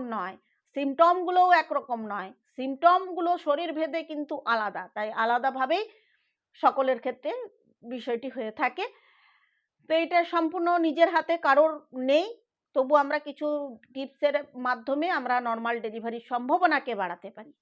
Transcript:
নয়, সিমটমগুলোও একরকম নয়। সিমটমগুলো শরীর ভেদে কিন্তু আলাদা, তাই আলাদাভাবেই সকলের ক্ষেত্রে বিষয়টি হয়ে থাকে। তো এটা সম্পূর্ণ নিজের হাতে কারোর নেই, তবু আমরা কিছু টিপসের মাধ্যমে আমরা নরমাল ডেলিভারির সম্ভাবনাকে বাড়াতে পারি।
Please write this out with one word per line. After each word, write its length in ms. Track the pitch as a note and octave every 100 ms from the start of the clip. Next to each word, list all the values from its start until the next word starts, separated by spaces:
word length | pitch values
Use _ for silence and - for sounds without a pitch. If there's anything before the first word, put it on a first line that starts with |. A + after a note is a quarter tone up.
| B3 G#3+
নয়, 200 | F#3 F#3+ _ _ _
সিমটমগুলোও 760 | C4+ C#4 C4+ E4+ F4+ F4 F4+ F4+
একরকম 480 | E4+ D4+ C#4+ - A#3 G#3+
নয়। 260 | G3+ F#3 - _ -
সিমটমগুলো 840 | C4+ C4+ E4 F#4 F#4+ F4 E4+ F4
শরীর 360 | D#4 D4 E4+
ভেদে 280 | D4+ D#4+ D#4+
কিন্তু 380 | D#4 D4 D4 D4+ -
আলাদা, 380 | A3+ G#3 F3 F3+
তাই 180 | G#3 G#3+
আলাদাভাবেই 720 | A3 A3+ A#3+ C4+ B3+ C4 F4+ G#4+ _ _ _ _ _ _ _
সকলের 380 | - C4+ C4 B3
ক্ষেত্রে 320 | B3+ B3 D4 B4 A4 _ _ _
বিষয়টি 460 | A#3 B3+ A#3+ A#3 C4+
হয়ে 220 | B3+ A3
থাকে। 340 | G#3+ B3 D4 A#4+ _ _ _ _ _ _ _ _ _ -
তো 60 |
এটা 300 | D#4+ E4 F4
সম্পূর্ণ 540 | E4+ E4+ D#4+ F4+ E4+ F4
নিজের 320 | E4 C#4+ E4+
হাতে 280 | E4 D#4 E4
কারোর 340 | D#4+ C4+ D#4+ D4+ -
নেই, 320 | B3+ C4 D4 G#4 A#4 _ _ _
তবু 220 | - C4 D4
আমরা 240 | C#4 D4+
কিছু 580 | D4 C#4 D4+ D4 C#4 A3+ _
টিপসের 420 | C4 C#4 - D4 C#4+ C#4+ B3+
মাধ্যমে 540 | B3 B3 A3+ C#4+ F4
আমরা 260 | D#4 B3 B3
নরমাল 400 | A#3+ A3+ A#3 A#3
ডেলিভারির 460 | A3 A3 A3+ A#3 -
সম্ভাবনাকে 680 | B3 B3 F4 F4 C#4+ C4+ G#3
বাড়াতে 340 | F3+ F3+ G3
পারি। 220 | - A3 _